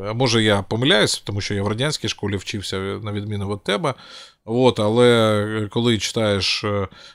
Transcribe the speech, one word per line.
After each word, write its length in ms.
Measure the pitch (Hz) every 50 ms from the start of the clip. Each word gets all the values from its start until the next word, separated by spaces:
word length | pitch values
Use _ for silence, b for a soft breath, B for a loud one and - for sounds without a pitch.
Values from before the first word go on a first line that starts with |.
| 98 104 110
може, 280 | 117 135 123 117 117 110
я 180 | 107 101 98
помиляюсь, 560 | 98 - - 113 127 147 196 214 185 160 -
тому 240 | - - - 101 101
що 120 | - - 104
я 100 | 98 98
в 40 |
радянській 400 | 101 107 113 135 156 147 - -
школі 280 | - - - - 98 101
вчився, 420 | 95 - - - 104 95 - -
на 340 | 95 95 98 98 98 107 104
відміну 420 | 104 104 101 104 104 101 101 98 104
від 100 | 101 -
тебе, 300 | - 196 202 170 143 120 B B B B B B B B B -
от, 340 | 107 113 123 131 123 113 113
але, 580 | 107 104 110 120 123 123 120 117 110 110 107 104 104 107 110 110 107
е, 40 |
коли 300 | 101 - 117 117 120 117
читаєш, 640 | 101 - - - 117 110 107 101 98 92 - - - -
е, 240 | 104 101 101 98 - B B B B B